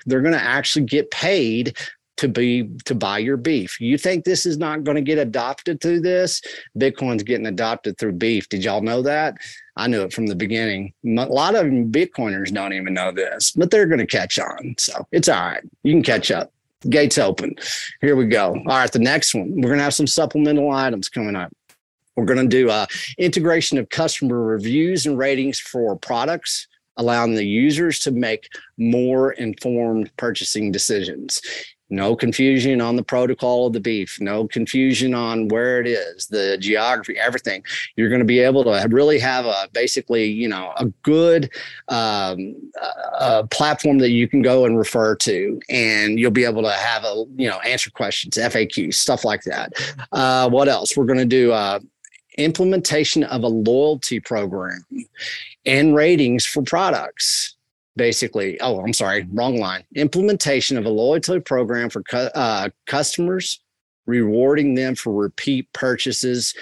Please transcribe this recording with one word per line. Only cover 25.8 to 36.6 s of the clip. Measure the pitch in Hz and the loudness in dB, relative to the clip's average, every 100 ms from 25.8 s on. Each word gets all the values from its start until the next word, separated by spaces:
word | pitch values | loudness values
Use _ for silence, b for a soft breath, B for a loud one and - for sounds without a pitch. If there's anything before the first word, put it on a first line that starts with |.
| 113 92 | -2 -4
products, | - 120 139 170 - - - _ _ - | -4 -2 -2 -4 -6 -8 -10 _ _ -4
allowing | 120 117 117 | 0 2 2
the | 110 104 | 0 0
users | 107 143 147 170 139 | 2 2 2 0 0
to | 147 | -2
make | 123 117 110 - B B - | -2 -2 -4 -8 B B -2
more | 117 123 127 131 135 | 0 2 2 2 2
informed | - 117 101 127 120 117 113 104 - | 0 -6 -4 -2 0 0 0 -2 -4
purchasing | 120 110 - 107 104 | -4 -4 -4 -4 -2
decisions. | 101 - 107 92 67 87 - B B B - - | -2 0 -2 -4 -8 -8 -8 B B B -18 -8
No | 98 98 117 | -2 0 0
confusion | 120 110 135 135 135 127 | 0 2 2 4 2 2
on | 117 120 | 0 -2
the | |
protocol | - 127 123 131 123 123 123 | 0 0 0 0 0 2 0
of | |
the | 113 | 0
beef, | 117 107 92 - | -2 -4 -4 -6
no | 101 107 110 | -4 -2 -2
confusion | 117 110 131 131 123 131 | -4 -2 2 2 2 0
on | 123 117 113 107 | 0 -2 -2 0
where | 113 123 123 | 0 2 0
it | 120 | 0
is, | 113 87 90 - | -2 -4 -10 -6
the | 107 98 | -2 0
geography, | 98 | -2